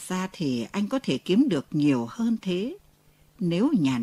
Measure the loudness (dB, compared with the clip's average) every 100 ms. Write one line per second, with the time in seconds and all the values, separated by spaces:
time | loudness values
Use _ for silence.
0 | -6 -4 -4 -4 -2 -2 -4 -4 -2 -2
1 | -2 -2 2 2 4 0 -2 0 2 2
2 | -2 -4 -2 -2 -2 -2 -4 -8 _ _
3 | _ _ _ -4 -2 2 2 4 2 0